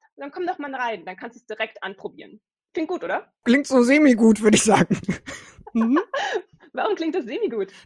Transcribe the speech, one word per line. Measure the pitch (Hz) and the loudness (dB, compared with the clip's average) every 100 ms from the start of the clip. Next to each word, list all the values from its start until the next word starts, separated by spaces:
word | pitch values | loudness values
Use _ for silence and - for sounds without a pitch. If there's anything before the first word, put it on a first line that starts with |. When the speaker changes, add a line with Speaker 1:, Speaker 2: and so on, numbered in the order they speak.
| _ - | _ -16
Speaker 1:
Dann | 277 | -14
komm | 370 349 | -8 -6
doch | 359 | -6
mal | 285 262 | -8 -6
rein, | 240 202 170 | -6 -8 -12
dann | 185 | -14
kannst | 247 - | -16 -18
du's | - | -14
direkt | 214 226 - | -8 -8 -8
anprobieren.“ | 190 202 180 - - 214 _ _ _ | -12 -12 -14 -16 -20 -20 _ _ _
Klingt | - 320 | -6 -6
gut, | 349 | -6
oder? | 170 208 - _ 247 | -4 -6 -8 _ 0
Speaker 2:
Klingt | 269 277 | 2 2
so | 254 | 2
semi-gut, | 240 294 294 220 226 214 | 4 6 6 6 4 4
würde | 214 214 | 4 4
ich | |
sagen. | 220 - - - | 4 4 2 0
<laughs> | - - - - - - - 226 | -4 -8 -10 -18 -20 -20 -6 -2
Mhm. | 226 302 466 554 784 440 - _ 339 | 2 0 0 -4 -4 -6 -8 _ -12
Speaker 1:
Warum | - 320 370 | -6 -4 -2
klingt | 320 359 | -4 -4
das | 220 | -4
semi-gut? | 330 403 226 190 - | -4 -4 -4 -8 -10